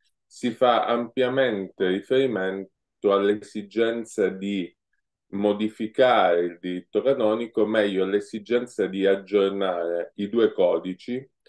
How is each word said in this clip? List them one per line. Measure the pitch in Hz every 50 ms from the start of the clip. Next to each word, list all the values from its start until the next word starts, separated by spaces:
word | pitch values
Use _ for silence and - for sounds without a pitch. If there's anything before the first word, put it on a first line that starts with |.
| _ _ _ _ _
si | _ - - - 123 113
fa | - 127 123 117 113 -
ampiamente | - 120 120 120 113 - 131 127 123 131 135 135 123 107 98 95 90 - - 98 92
riferimento | 92 101 104 - 131 131 135 131 113 95 95 95 95 98 95 95 _ _ _ _ _ _ - 104 98
all'esigenza | 98 98 101 104 107 104 - - 110 101 101 101 107 117 113 117 117 110 - - - 101 95
di | 95 95 98 101 101 98 87 - _ _ _ _ _ _ _ _ _ _ _ - -
modificare | 101 101 104 104 101 110 107 - - 113 107 - - 131 127 120 107 95 92 85 85
il | 87 87 87 -
diritto | - 90 90 90 - _ - 107 104
canonico, | 131 139 127 113 107 110 117 120 113 - 113 107
meglio | 104 110 110 104 101 95 95 95
all'esigenza | 95 98 101 101 - - 110 101 - 117 123 123 120 - - 101
di | 92 95 95 95
aggiornare | 98 98 95 98 95 101 101 98 98 98 98 98 95 90 85 85 85 85 87 85 - _
i | - 101 98
due | 107 120 113 104 -
codici, | - 92 87 87 87 87 92 92 - - - 123 127 139 - _ _ _